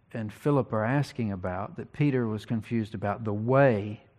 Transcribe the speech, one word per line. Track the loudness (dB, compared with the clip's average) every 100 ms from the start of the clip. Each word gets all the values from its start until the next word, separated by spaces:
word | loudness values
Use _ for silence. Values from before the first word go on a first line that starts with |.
| _
and | -10 -10
Philip | -4 0 2 2
are | 0
asking | 2 0 -2 -4 -4
about, | -4 -4 -4 -8
that | -10 -10
Peter | 0 2 2 0
was | -2 -4
confused | -6 -2 -4 -4
about, | -4 -4 -2
the | -4
way | -2 2 6 6 4 -2 -8 -16